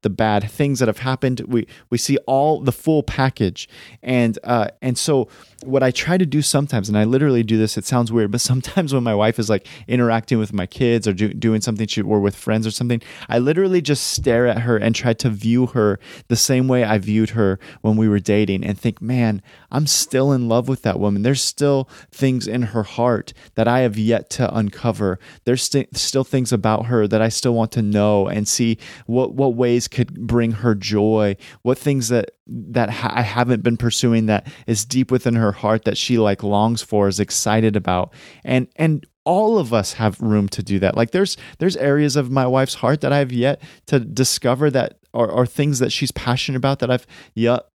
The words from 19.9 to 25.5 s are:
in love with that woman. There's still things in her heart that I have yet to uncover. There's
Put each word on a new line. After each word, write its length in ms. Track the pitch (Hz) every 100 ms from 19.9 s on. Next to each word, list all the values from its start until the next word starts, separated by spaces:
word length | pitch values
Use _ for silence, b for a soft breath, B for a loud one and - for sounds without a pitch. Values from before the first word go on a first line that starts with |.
| - - 131 139
in 140 | 135 120
love 220 | 117 123
with 140 | 131
that 180 | 120 98
woman. 220 | 104 101
There's 180 | 110 139
still 480 | - - 143 139 131 B B
things 360 | - 135 127 107
in 140 | 117
her 220 | 117 113
heart 500 | 104 - 120 113 - - B
that 120 | - 113
I 140 | 123
have 160 | 127 107
yet 320 | 110 117 -
to 240 | - 120
uncover. 640 | 110 104 - 120 104 101 95 B B
There's 160 | -